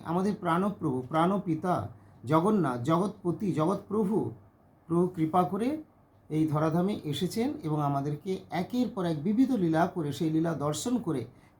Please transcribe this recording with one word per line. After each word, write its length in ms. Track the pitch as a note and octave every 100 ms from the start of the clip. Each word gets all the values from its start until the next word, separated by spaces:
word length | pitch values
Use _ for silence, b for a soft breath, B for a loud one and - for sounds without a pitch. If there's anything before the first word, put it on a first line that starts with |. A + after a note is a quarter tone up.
| -
আমাদের 280 | E3+ F#3+ G3
প্রাণপ্রভু, 640 | F3 E3 G3+ - D#3+ B2+ B2+
প্রাণপিতা 800 | D#3+ E3+ G3 F#3 D#3 F#3 D#3 G2+ B B B A2+
জগন্নাথ, 560 | D#3+ F#3 G#3+ D3 B2
জগৎপতি, 680 | B2 E3 G3+ - F3 D#3+ G#3
জগৎপ্রভু, 800 | D3 D#3+ G3 - G#3 G3 G#3 A#2 - - _ _ _ -
প্রভু 200 | E3+ F3+
কৃপা 360 | F3+ D#3 F#3
করে 400 | F3+ G3 A#3+ D#4 - _ _ _ -
এই 180 | D3+ D#3
ধরাধামে 520 | D3+ D#3+ E3+ F#3 G#3+
এসেছেন 500 | D3+ C#3+ F3 A3+ B3+ D4+
এবং 180 | D#3 D3+
আমাদেরকে 580 | C#3+ C#3 C#3 D3 F#3+ F#3 -
একের 380 | E3 F3+ B3 A3+ -
পর 100 | F3
এক 180 | D3+
বিবিধ 280 | D#3+ G#3+ C4
লীলা 360 | A#3+ E3+ D#3+ F3+
করে, 260 | F3+ D3
সেই 160 | B2+ D#3+
লীলা 240 | D#3 E3+
দর্শন 440 | D3 D3 D3+ A#3+ B3
করে 280 | F3 C#3 A#2+ b b